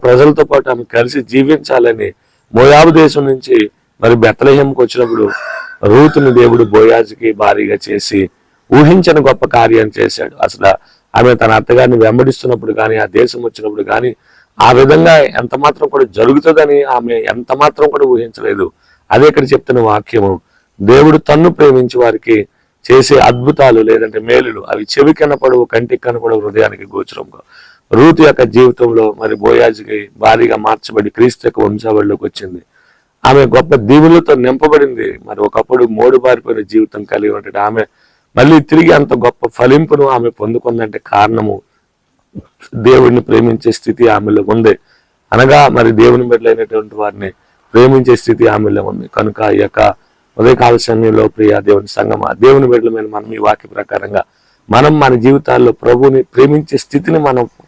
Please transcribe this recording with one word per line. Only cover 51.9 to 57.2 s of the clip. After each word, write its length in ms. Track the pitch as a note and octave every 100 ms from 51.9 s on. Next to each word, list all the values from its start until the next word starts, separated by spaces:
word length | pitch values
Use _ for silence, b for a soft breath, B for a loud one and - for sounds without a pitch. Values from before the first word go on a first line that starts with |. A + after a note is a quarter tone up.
| -
సంగమా, 320 | G#2 G#2+ - -
దేవుని 240 | B2 C#3 C3
బిడ్డల 180 | A#2+ A2+ A2+
మీద 120 | G#2+ G#2+
మనం 140 | G#2+ A2
ఈ 20 | G#2+
వాక్య 240 | G#2+ G2+ G2
ప్రకారంగా 480 | G2+ G2+ G2+ G2+ - _ _ _ -
మనం 240 | A2 D3+ D3+
మన 100 | C3+ B2 A#2+
జీవితాల్లో 460 | C#3 C#3 B2 B2 -
ప్రభువుని 380 | A#2+ B2 C3+ C3 - B2
ప్రేమించే 420 | C#3 D3+ D#3 C#3 -
స్థితిని 340 | C#3+ E3+ E3